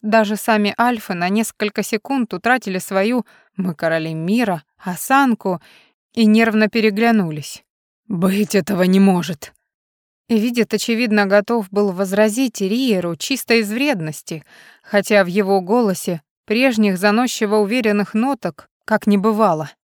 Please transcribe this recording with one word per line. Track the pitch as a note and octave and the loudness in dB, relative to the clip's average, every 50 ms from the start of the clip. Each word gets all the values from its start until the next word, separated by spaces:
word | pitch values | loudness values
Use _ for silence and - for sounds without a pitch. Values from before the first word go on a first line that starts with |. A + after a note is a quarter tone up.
Даже | - G#3+ G#3 A3+ A3 G3 G#3+ | -2 2 2 4 4 2 -2
сами | G3+ - - A3 G#3+ G#3 G3+ - - | -4 0 0 2 2 2 0 0 0
Альфы | A#3 B3 B3 G#3+ - - F#3+ | 0 0 0 -4 -6 -8 -6
на | F3 F3 F3+ | -4 -2 -2
несколько | G3 A3 A3 - - _ G#3+ G#3 _ - G3 | 0 -2 -2 -2 -4 _ -6 -6 _ -6 -6
секунд | - - G#3+ _ - C#4 C4+ A#3+ - - | -4 -4 -6 _ -4 -4 -4 -2 -4 -6
утратили | F3 - A#3 B3 B3+ - G3+ F#3 | -4 0 0 0 0 0 -4 -6
свою | F#3 - - G3 F#3+ G3 A3 B3 B3+ G#3 _ _ _ _ _ _ | -6 -6 -2 -2 0 0 0 0 -2 -4 _ _ _ _ _ _
«мы | - F#3 F3+ D#3+ | -6 -6 -6 -6
короли | - - D#3+ D#3+ E3 D#3+ D#3+ D#3+ | -4 -2 -2 -2 -2 -4 -4 -6
мира» | D#3+ D#3+ F3 G#3 A#3+ B3 G#3 F3+ D#3 _ _ _ | -6 -2 0 0 0 2 0 -2 -6 _ _ _
осанку | _ - F#3+ F3+ - - - C4 C4+ C#4 C4 A3+ - - G3 F3+ E3+ _ _ _ _ _ _ _ _ _ _ _ | _ -10 -10 -8 -8 -2 0 2 2 4 2 0 -2 -2 -6 -6 -6 _ _ _ _ _ _ _ _ _ _ _
и | A#3 A3+ | 2 4
нервно | G#3+ G#3+ A3 A3+ A3+ G#3+ A3 G#3+ G#3 | 4 6 4 4 2 2 2 0 0
переглянулись. | - A#3 G#3+ A3 G3 G3+ A#3 A#3 A3+ G#3+ F#3+ D#3+ D#3 D3 C#3+ - - - _ _ _ _ _ _ _ _ _ | 0 0 0 0 0 2 2 2 2 2 0 -2 -6 -10 -12 -14 -16 -18 _ _ _ _ _ _ _ _ _
«Быть | _ G#3 E3+ F3 F#3+ F#3+ G3+ G#3 - - | _ -4 0 0 0 2 0 -2 0 0
этого | G3+ F3+ - G3+ F3 F3+ | -2 -2 -2 -2 0 2
не | F3+ F#3 G3 | 4 4 4
может!» | G3 G3 F#3 F3 E3 D3 E3+ - - - _ _ _ _ _ _ _ _ _ _ _ _ _ _ _ | 4 4 2 0 -2 -6 -10 -12 -12 -20 _ _ _ _ _ _ _ _ _ _ _ _ _ _ _
И | _ A#3 | _ -2
видит, | A3 G#3 B3+ A#3+ A#3+ G#3+ - - | 0 0 0 0 -2 -2 -2 -2
очевидно, | G#3 - - A#3 A3 B3 A3+ G#3+ G#3 G3+ | -4 -2 -2 -2 -2 0 0 2 2 2
готов | F#3+ G3 G#3 G#3 - A#3 A#3 G3+ F#3 | 4 2 2 2 2 -4 -4 -4 -4
был | G3 G3+ G#3 G3+ | -2 0 0 0
возразить | F3+ F3+ G3 F#3 F#3+ G3+ G#3+ A3 G#3 A#3+ C4+ B3 _ - | 0 -4 -4 -2 2 2 2 2 2 0 -2 -2 _ -4
Риеру | G3 F#3+ G#3+ B3 C4+ B3+ G#3+ F#3 F3 F3 E3+ | -4 -2 -2 0 0 0 0 0 0 -4 -6
чисто | D#3 - - C4+ B3 - - A#3 | -6 -4 -6 -6 -6 0 0 0
из | A#3 A3 G3+ | 0 2 0
вредности, | G#3+ A#3+ C#4 D4 C4+ F#3 D#3+ D#3 D3+ - - - E3+ D#3 - _ - - - - _ _ _ | -2 -2 -2 -2 -2 -2 -4 -8 -10 -12 -12 -12 -12 -12 -14 _ -20 -20 -20 -20 _ _ _
хотя | - - G3+ G3 - G#3+ G#3 F#3+ | -2 -2 -2 0 4 2 2 2
в | |
его | F3 F3 G#3 G3+ F#3 G3 G3 | 2 0 0 0 2 0 0
голосе | F3+ F3 G#3+ B3 A#3+ G3+ F#3 - - - F3 D#3+ _ _ _ _ _ | 0 2 0 2 2 2 0 -2 -4 -6 -6 -6 _ _ _ _ _
прежних | - G#3+ A#3 C4 C4+ A#3+ G#3+ G#3+ G3+ F#3 | -4 -2 2 2 2 2 2 2 2 2
заносчиво | F3 F#3 G#3 G#3 A3+ B3+ A#3 - - A3+ G3+ G#3 | 2 2 2 2 2 0 -2 -2 -4 -2 0 2
уверенных | G#3+ G#3 F#3+ A3+ B3+ A3 G#3+ G#3 G#3 G3+ - - | 0 0 0 0 0 0 0 0 0 -2 -2 -2
ноток | G#3+ A3+ C4+ C#4 - - F#3 - - - _ _ _ _ | -2 -2 -2 -2 -4 -6 -10 -10 -10 -20 _ _ _ _
как | - A3 G#3 - | -2 -2 0 2
не | A3 G3+ | 2 2
бывало. | G3+ F#3 A3 A3 G#3 A3+ G3 E3 D#3 D#3 C#3+ - _ | 4 2 0 2 2 2 2 2 0 -4 -10 -14 _